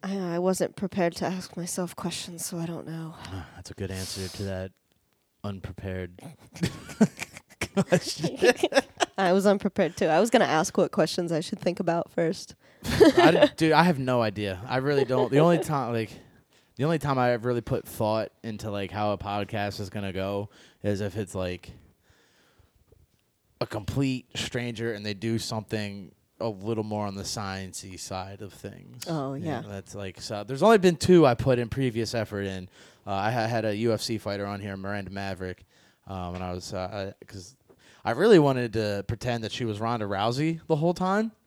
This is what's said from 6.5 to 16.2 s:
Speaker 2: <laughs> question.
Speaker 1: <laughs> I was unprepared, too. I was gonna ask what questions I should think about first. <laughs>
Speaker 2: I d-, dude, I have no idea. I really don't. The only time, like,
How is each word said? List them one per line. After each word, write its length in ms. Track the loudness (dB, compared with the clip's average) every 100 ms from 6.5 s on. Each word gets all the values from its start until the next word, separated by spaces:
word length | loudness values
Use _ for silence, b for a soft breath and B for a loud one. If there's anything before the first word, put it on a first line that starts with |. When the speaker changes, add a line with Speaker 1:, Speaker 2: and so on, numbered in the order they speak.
| -8 -8 -8 -16 2
Speaker 2:
<laughs> 760 | 2 2 -14 -14 _ -12 -6 -4
question. 640 | 2 2 0 -4 -4 2 4 4 2 2
Speaker 1:
<laughs> 400 | 0 -6 -6 0
I 160 | 4
was 120 | 4 4
unprepared, 520 | 4 0 0 0 2
too. 80 | 2
I 140 | 4
was 80 | 6
gonna 160 | 6 6
ask 320 | 4 2 2
what 140 | 2
questions 400 | 2 0 0 -2
I 100 | -2
should 180 | -2 -4
think 200 | -2 -2
about 300 | 0 0 -2
first. 440 | 0 0 -2 -10 -20 _
<laughs> 140 | _ -4
Speaker 2:
I 460 | 8 8 10 8
d-, 200 | 8 6 6
dude, 140 | 4
I 100 | 6
have 160 | 6 4
no 220 | 2 2
idea. 400 | 2 0 -4 -4 -2
I 100 | -2
really 260 | 2 2
don't. 260 | 2 2 4
The 80 | 6
only 180 | 6 6
time, 340 | 2 -2 -2
like, 200 | -2 -4 -8